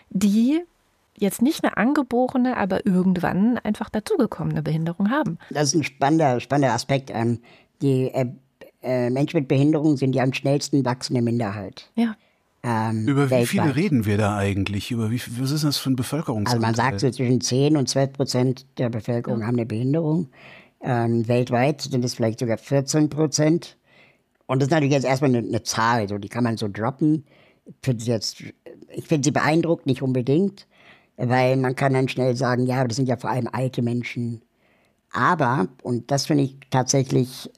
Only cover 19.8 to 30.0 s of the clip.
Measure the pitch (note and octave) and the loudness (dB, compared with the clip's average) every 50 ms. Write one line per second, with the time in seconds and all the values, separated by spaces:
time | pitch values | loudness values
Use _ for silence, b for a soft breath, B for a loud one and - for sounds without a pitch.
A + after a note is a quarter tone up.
19.8 | B2 C3 C#3+ E3 E3+ D3+ D#3 E3+ - - B B B B B B B B B _ | 0 0 0 0 2 2 0 0 -2 -4 B B B B B B B B B _
20.8 | - - B2+ A#2 A#2 A#2 A#2 A#2 A2+ A2 B2 A#2+ B2+ B2 B2 A#2+ B2+ D3 D#3 - | -4 -2 0 0 2 2 2 0 2 2 2 2 2 2 2 2 2 2 0 -2
21.8 | - C3+ C3+ B2+ A#2+ B2 - - A#2+ A2+ A2 - C3 A2+ A2+ G#2+ - - C#3 C#3 | -6 -4 -2 -2 -2 -2 -2 0 0 -2 0 -2 -2 -2 -2 -4 -4 -2 0 0
22.8 | C3+ C3+ - D#3 D3+ D3 C#3+ C#3+ D#3+ D3 - C#3+ D3+ D#3 E3 E3+ - - - _ | 0 0 0 2 2 0 0 -2 -2 0 2 2 2 4 2 2 -2 -6 -18 _
23.8 | b b b b b b b b b b _ _ _ - B2+ C3+ C#3+ C3+ E3+ D#3+ | b b b b b b b b b b _ _ _ -2 0 0 2 2 2 2
24.8 | C#3+ C3+ D3 C#3 B2 B2 C3+ C3 D3+ C#3 B2 A#2+ A2 - A2+ A2 - - - - | 2 2 2 2 2 0 0 2 2 2 2 2 0 0 -4 -4 -4 -4 -2 0
25.8 | A2+ A#2 A#2+ A#2+ G#2+ F#2+ G#2 G#2 G#2 G2 - A#2+ A#2+ A#2+ A2+ G#2 A#2 G#2 G2 G#2 | 2 2 2 2 0 -2 -4 -6 -8 -6 -4 -2 0 0 0 -2 -4 -6 -4 -2
26.8 | G#2+ A#2+ C#3 - D#3+ D3+ D#3 D#3 b b b b b b b b b - - _ | -4 -4 -2 0 2 2 2 0 b b b b b b b b b -20 -20 _
27.8 | - C3+ B2 G#2+ A2 A#2 A#2+ G#2+ - - - - - A2 - _ _ - - - | -2 -2 -2 -2 -2 -2 -2 -2 -4 -6 -10 -10 -16 -18 -18 _ _ -20 -20 -20
28.8 | - _ - - - - E3+ D3 B2 D3+ A#2+ - - - D#3 E3+ E3 D#3+ E3+ E3 | -20 _ -14 -14 -2 0 0 2 2 2 2 2 2 2 2 2 2 2 0 0
29.8 | - - C3 - | 0 -2 -2 0